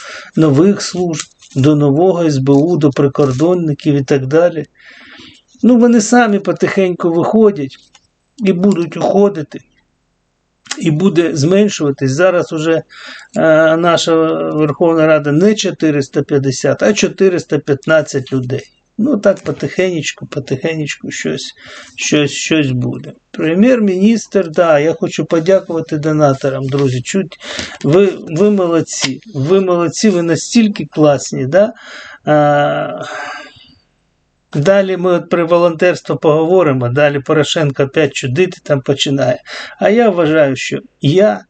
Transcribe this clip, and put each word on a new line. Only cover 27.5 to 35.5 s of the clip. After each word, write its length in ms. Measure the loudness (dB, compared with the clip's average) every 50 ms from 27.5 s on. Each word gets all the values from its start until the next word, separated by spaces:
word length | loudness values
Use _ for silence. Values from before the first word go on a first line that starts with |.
| -12 -12 -12 -12 -14 -6 -2
ви, 300 | 2 4 4 4 4 0 -4
ви 300 | -10 -8 -2 0 2 2
молодці, 680 | 2 2 0 0 0 0 -2 -2 -6 -8 -6 -6 -6 -8 _ -12 -6
ви 280 | -6 0 2 2 2
молодці, 480 | 2 2 0 0 0 -2 -2 0 0 0
ви 120 | 2 2
настільки 640 | 0 0 -2 -2 -4 0 2 2 2 2 0 -4 -10
класні, 600 | -8 -2 2 2 2 2 0 -2 -6 -6 -6 -6 0
да? 260 | 2 2 2 2 -2 -10 -20 -20 -20 -20 -20 -20 -20 -12 -4
А, 760 | 0 2 2 2 2 2 2 0 0 -2 -4 -6 -6 -8 -12 -12 -12 -12 -12 -12 -12 -14 -16 -18 -20 -20 -20 -20 _ _ _ _ _ _ _ _ _ _ _ _ _ _ _ _ _ -6
далі 440 | -2 2 2 4 4 2 0 -2 -2
ми 140 | 0 0
от 180 | 0 0 0 -2
про 180 | -2 -2 0
волонтерство 680 | 2